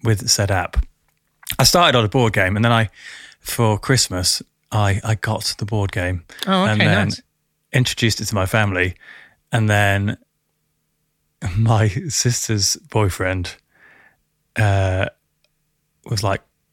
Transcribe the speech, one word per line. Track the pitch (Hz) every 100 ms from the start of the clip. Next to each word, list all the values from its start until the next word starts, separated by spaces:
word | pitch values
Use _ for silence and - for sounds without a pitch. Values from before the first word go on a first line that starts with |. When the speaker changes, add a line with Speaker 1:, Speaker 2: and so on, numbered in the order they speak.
Speaker 1:
with | 113 104 -
said | - 98
app. | 95 87 - - _ _ _ _ _ - -
I |
started | 127 180 170 123
on | 104
a |
board | 135 113
game, | 104 92 101
and |
then | 117
I, | 117 104 - - - - _
for | - - 113 104
Christmas, | - 127 - 90 90 - - _ _
I, | 107 101 98
I | 110 107
got | - 110 - -
the | 104
board | 110 98
game. | - 90 90 - - -
Speaker 2:
Oh, | 190
okay, | 190
Speaker 1:
and | 107
then | 156 190 180
Speaker 2:
nice. | - - _ _ _ _
Speaker 1:
introduced | 127 123 - 113 -
it | 107
to | 104
my | 92
family, | 113 101 90 90 - - - - _ _
and | 117 107
then | 104 101 98 101 - _ _ _ _ _ _ _ _ _ _ _ _
<laughs> | - 85
my | 113 110 107 - -
sister's | - 127 120 - 107 95 - -
boyfriend, | 107 101 - 92 92 87 - _ _ - _ _ _ _ _ _ -
uh, | 107 98 95 92 - - _ _ _ _ _ _ _ _ -
was | 107
like, | 101 98 - _ _